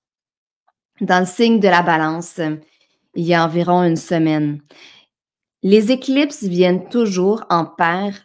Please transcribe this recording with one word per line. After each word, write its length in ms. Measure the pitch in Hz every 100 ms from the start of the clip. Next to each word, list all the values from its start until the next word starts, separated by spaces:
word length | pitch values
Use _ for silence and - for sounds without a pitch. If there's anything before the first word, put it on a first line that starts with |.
| _ _ _ _ _ _ _ _ _ -
dans 200 | 190 180
le 60 | 185
signe 340 | - 233 226
de 80 | 196
la 140 | 175
Balance, 580 | 175 160 156 156 170 - 156 151 - _ _ _ _
il 100 | -
y 100 | 170
a 100 | 170
environ 400 | 165 170 175 180
une 120 | 175 165
semaine. 640 | - 170 160 156 147 147 - - - _ _ _ _ _ _ _
Les 300 | 190 214 208
éclipses 500 | 262 269 269 294 -
viennent 460 | 196 175 180 180 180
toujours 560 | 240 220 185 190 220 -
en 140 | 170
paires 580 | 160 - 170 180 202 196